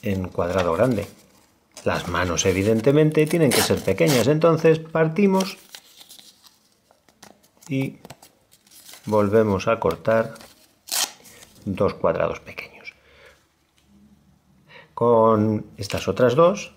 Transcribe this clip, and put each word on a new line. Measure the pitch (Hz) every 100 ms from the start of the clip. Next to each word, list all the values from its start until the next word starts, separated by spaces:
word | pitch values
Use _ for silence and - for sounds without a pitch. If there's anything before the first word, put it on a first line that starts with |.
en | 107 95 87
cuadrado | - 87 95 85
grande. | 82 127 104 - - _ _ _ _ _ -
Las | - 80 87
manos, | 87 90 78
evidentemente, | 95 90 101 113 139 143 156 151
tienen | 156 170 143
que | -
ser | - 90
pequeñas, | - 95 165 131 110
entonces | 156 170 160 165 160
partimos | - 160 160 160 202 190 185 - - - _ - - - - _ - _ _ _ _ _ _ _ - - _ _ -
y | 135 135 - - - - _ _ _ _ - - -
volvemos | - 107 104 110 110 95 113
a | 110
cortar | - 82 - 113 113 - - _ _ _ - - - - - - - _
dos | 104 92 95
cuadrados | - 90 85 82 82
pequeños. | - - - - - _ _ _ - _ _ _ _ _ _ _ _ _ _ _ _ _ _ - -
Con | - 120 117 110 110 107 107 - -
estas | 101 - -
otras | 95 123
dos | 131 170 202 -